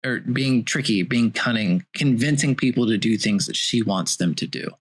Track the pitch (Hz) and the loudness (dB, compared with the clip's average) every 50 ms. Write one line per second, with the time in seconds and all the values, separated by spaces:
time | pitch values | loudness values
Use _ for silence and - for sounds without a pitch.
0 | - 131 123 - - - 123 131 135 135 131 120 110 - - 156 139 - 110 98 | -4 -4 -4 -4 -4 -4 -2 0 0 2 2 0 0 0 -4 -4 0 0 0 0
1 | 90 85 127 120 117 110 107 - - 127 120 110 107 95 90 90 - _ _ - | 0 0 2 2 2 2 0 -2 -2 0 0 0 2 2 2 0 0 _ _ 0
2 | 151 143 127 113 123 147 151 139 - 143 131 - - 131 120 - 120 110 113 101 | 2 2 2 4 2 2 2 2 2 0 0 2 2 0 2 2 2 2 2 2
3 | 90 110 110 104 - 107 104 98 87 - - - - - - 120 110 104 98 95 | 2 0 0 2 2 0 2 0 0 -2 -4 -4 -4 0 0 0 0 0 0 -2
4 | 90 - - - 95 87 76 - - - - 64 - - - _ | -2 -2 -2 0 0 -2 0 -2 -6 -8 -6 -8 -8 -8 -10 _